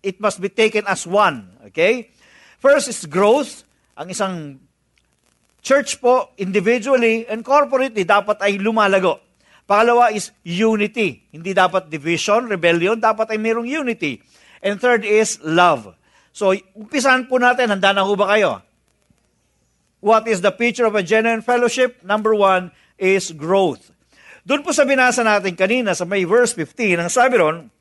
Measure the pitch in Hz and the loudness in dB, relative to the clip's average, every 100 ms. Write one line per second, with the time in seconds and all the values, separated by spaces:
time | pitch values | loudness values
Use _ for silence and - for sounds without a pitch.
0 | 196 185 214 - 190 - 220 214 202 185 | -8 -4 -4 -4 -8 -2 0 0 -4 -6
1 | 170 196 196 131 92 _ 104 156 180 247 | -2 2 2 0 -16 _ -14 -2 0 0
2 | - _ _ _ _ _ 269 285 254 - | -6 _ _ _ _ _ 2 2 0 -10
3 | 156 160 208 269 277 - _ _ _ - | -6 0 2 2 -2 -12 _ _ _ -18
4 | 165 185 190 180 147 135 _ _ _ _ | -14 -6 -6 -6 -12 -18 _ _ _ _
5 | _ _ _ _ _ _ - 277 - - | _ _ _ _ _ _ 0 0 0 -2
6 | 247 254 - - 190 196 190 240 220 262 | 2 2 0 -8 -4 -2 0 0 2 2
7 | 233 226 226 220 - 294 285 254 262 220 | 2 0 -4 -10 0 2 2 0 -2 -4
8 | 175 208 208 208 202 202 202 220 202 196 | 2 0 2 -2 -2 -2 -2 0 2 2
9 | 185 151 _ _ _ _ _ 202 233 240 | 0 -4 _ _ _ _ _ 2 4 4
10 | 240 214 - _ 170 175 220 220 208 226 | 2 0 -10 _ -10 -2 0 0 -4 -2
11 | 196 120 _ 156 170 196 185 185 175 151 | -4 -6 _ -14 -4 0 2 0 -6 -10
12 | 147 170 - 214 247 190 170 170 180 226 | -4 -4 0 -2 -2 -2 0 2 0 0
13 | 220 220 220 214 220 226 233 302 262 226 | -2 -2 -4 -4 -4 -4 -4 -6 -6 -6
14 | 151 117 _ _ _ _ 190 202 247 240 | -8 -8 _ _ _ _ -6 -2 0 0
15 | 208 214 214 - 156 165 175 139 104 _ | 2 0 0 -4 -2 2 4 2 -6 _
16 | _ _ _ - 202 196 _ 214 214 294 | _ _ _ -4 -2 -2 _ -20 -6 -2
17 | 262 254 254 254 247 247 240 196 196 196 | 2 2 2 2 2 2 0 2 2 2
18 | 196 202 196 214 180 101 _ _ _ _ | 0 0 2 2 0 -2 _ _ _ _
19 | _ _ _ _ _ _ _ _ _ _ | _ _ _ _ _ _ _ _ _ _
20 | 202 220 226 196 196 196 233 233 226 208 | 2 2 2 0 0 0 -2 0 0 0
21 | 170 220 226 226 220 247 240 240 254 247 | 0 0 2 -2 0 0 0 0 -2 -2
22 | 180 214 214 214 196 185 180 _ _ _ | -4 -2 0 2 4 2 -2 _ _ _
23 | 185 190 180 160 156 196 185 120 _ _ | 0 0 -2 -10 -2 0 0 -2 _ _
24 | _ _ - - 175 285 285 294 269 269 | _ _ -20 -20 -4 -4 0 0 2 4
25 | 254 247 226 208 190 175 190 247 220 175 | 2 2 0 0 -2 -2 0 0 -2 -4
26 | 175 196 175 226 240 202 151 - 208 170 | -4 -4 2 2 2 -2 -10 -4 -2 -2
27 | 170 247 254 247 156 165 131 _ | -2 0 2 4 2 -2 -12 _